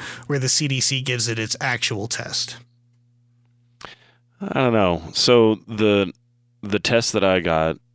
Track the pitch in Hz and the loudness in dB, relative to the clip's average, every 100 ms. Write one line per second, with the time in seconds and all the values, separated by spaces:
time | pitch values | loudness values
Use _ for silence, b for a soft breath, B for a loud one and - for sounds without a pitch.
0 | B B B 143 127 - 147 131 - 135 | B B B -2 0 0 0 0 0 -2
1 | 131 123 113 113 110 - 139 120 - 104 | -2 -4 -2 -4 -4 -4 -4 -2 -4 -4
2 | 110 - - - - - - _ _ _ | -6 -6 -6 -6 -8 -10 -20 _ _ _
3 | _ _ _ _ _ _ _ _ B B | _ _ _ _ _ _ _ _ B B
4 | B B B - 196 135 127 113 92 82 | B B B -12 -6 -2 2 4 2 0
5 | 78 - - 120 110 110 - 110 107 101 | -4 -2 4 6 6 4 -4 0 2 4
6 | 92 - _ _ _ _ 104 98 - 117 | 0 -4 _ _ _ _ -4 -4 0 0
7 | - 107 95 92 85 80 80 - _ | 0 2 2 2 2 2 0 -2 _